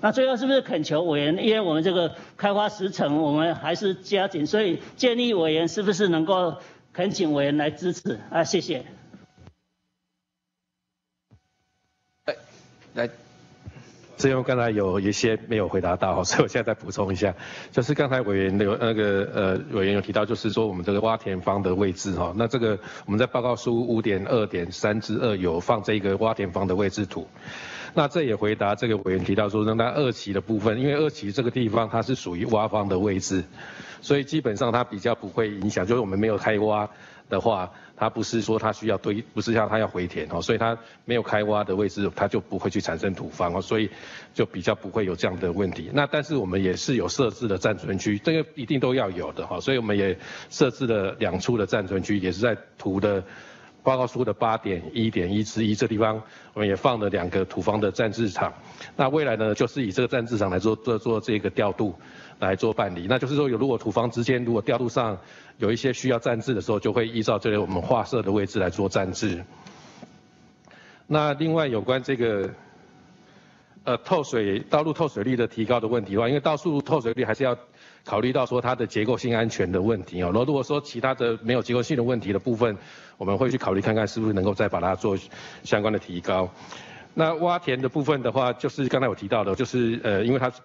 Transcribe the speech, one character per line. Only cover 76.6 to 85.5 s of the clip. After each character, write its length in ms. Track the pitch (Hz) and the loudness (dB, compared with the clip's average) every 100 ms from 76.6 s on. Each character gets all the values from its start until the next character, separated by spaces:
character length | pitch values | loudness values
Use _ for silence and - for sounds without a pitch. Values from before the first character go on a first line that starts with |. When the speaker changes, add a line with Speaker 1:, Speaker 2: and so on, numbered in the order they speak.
| 180 143 | 0 -2
Speaker 3:
透 180 | - 156 | 0 0
水 120 | 113 | 0
率 120 | 120 | -2
还 80 | 113 | -2
是 120 | 110 | 0
要 120 | 131 120 - - - - | 0 0 -6 -20 -20 -18
考 140 | - 104 | -4 0
虑 140 | 127 | 2
到 120 | 135 | 2
说 160 | 120 127 | 0 0
它 140 | 120 | 0
的 100 | 127 | -2
结 200 | 110 107 | -2 0
构 120 | 107 113 | 0 0
性 180 | 127 | 0
安 140 | 117 113 | 0 0
全 220 | - 92 | 0 0
的 100 | 92 | 2
问 220 | 104 107 | 2 0
题 180 | 90 90 | -2 -4
哦。 40 | 90 | 0
然 80 | |
后 100 | 104 | 2
如 80 | 131 | 2
果 100 | 139 | 0
说 180 | - 147 | 0 -2
其 200 | 147 120 | -4 -2
他 140 | 131 | -2
的 240 | 131 120 113 | 0 0 0
没 100 | 110 | 0
有 100 | 123 | 0
结 100 | 107 | 2
构 100 | 123 | 0
性 140 | 120 143 | 2 0
的 60 | |
问 160 | 120 120 | 2 0
题 140 | 92 | 0
的 60 | 95 | 0
部 160 | 127 | 0
分， 220 | 110 117 98 - - - - | 2 2 0 -10 -20 -18 -8
我 80 | |
们 140 | 95 101 | -2 0
会 100 | 127 | 2
去 60 | - | 0
考 160 | - | 0
虑 80 | 95 | 0
看 140 | 107 | 2
看 120 | 110 104 | 2 0
是 140 | 113 | 0
不 60 | 110 | 0
是 60 | |
能 100 | 98 | 2
够 80 | 95 | 2
再 160 | 95 104 | 2 0
把 100 | 92 | 0
它 160 | 87 | 0
做 220 | 92 110 95 - - - | 0 0 -2 -4 -18 -18